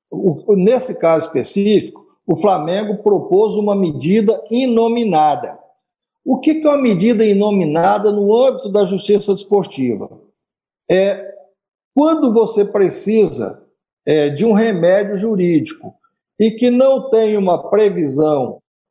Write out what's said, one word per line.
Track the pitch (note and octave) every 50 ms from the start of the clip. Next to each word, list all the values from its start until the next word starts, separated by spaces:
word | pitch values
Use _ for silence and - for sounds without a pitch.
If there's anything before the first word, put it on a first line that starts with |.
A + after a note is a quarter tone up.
| _ _
o, | C#3+ F3 G3+ F#3 C#3+ C#3 - - G#3
nesse | F#3 F3+ G#3+ B3+ B3 - - - -
caso | - E3 E3 D#3 -
específico, | - - C3+ A#2+ - - G3+ G3+ G#3 G#3+ F3 - - - - - _ _ _ _
o | - E3+
Flamengo | - - G3+ F#3 D#3+ D3+ E3 F3+ G3+ G#3+ G3+ G#3 -
propôs | - G#3 G3 F3 - - F3 G3 A3 G#3+ F#3
uma | G#3 G#3 G#3 G3+
medida | G3 F#3+ E3 D3 C3 B2+ E3 G3 A3+ G#3+ G3+ G#3+ - - -
inominada. | A3+ B3 C4+ B3+ A#3 A3+ A3+ A3+ A#3 A#3+ A#3 G#3 E3+ D#3 D3+ D3+ C#3+ - - - - - - _ _ _ _ _ _ _ _ _ _ _ _
O | B3+ C4 -
que | - D#4 D#4
que | D#4 D4+
é | D4
uma | C#4+ C#4+
medida | C4 A#3 G3 E3 F#3+ A#3 A#3+ G3+ A3+
inominada | G#3+ G3+ G3 G#3 G#3 G3+ G3 F3 D3+ D3+ E3 E3+ F#3+ G#3 G#3 G#3 G#3+
no | G#3 G#3 G3+ G3+ G#3+
âmbito | A#3 C4 C4 A3+ - - G3+
da | F#3+ G#3 G3+
justiça | F3+ G3 F3+ - - G#3 G3 - -
desportiva? | G3 - - - G#3 G3+ F3 - - C#3 C3 B2 A2 G2+ G2+ - - - _ _ _ _ _ _ _ _ _ _ _ _ _ -
É | F3 F#3 G3 G3+ F#3+ - - - - - - _ _ _ _ _ _ _ _ _ _
quando | C4+ D4 D#4+ E4 D#4+ D4 B3 G#3
você | A3+ A3 A3 - G#3 G3+
precisa, | G3+ - G#3 G3 E3+ - - - G3 A3 A3 G3+ D#3 C#3 A#2+ G#2+ F#2 - - _ _ _ _ _ _ _ _ _
é, | C#3+ D3+ D#3 D3 C#3+
de | C#3+ C#3 G3+
um | A#3
remédio | G#3+ G3+ A3+ A3+ G3+ E3+ E3 F3 F#3 G#3 G3+ G3+ G#3
jurídico | F#3 G3+ A#3 G#3+ F#3 F3 F3 E3+ D3+ D#3+ - - - - F3 - _ _ _ _ _ _ _ _
e | - G#3 A3+
que | A3 A3+ B3 B3
não | A#3+ B3 C4+ C4+ C4+ C4 C4 -
tem | A3 A3+ A3 G#3+ G#3+
uma | G#3 F#3+ F#3 E3+ D#3 - -
previsão, | G3+ G#3 G#3+ G3+ F3+ F3 D#3 C#3 B2+ C#3+ D#3 D3+ D3+ C#3 B2+ A2+ - - _ _ _ _ _ _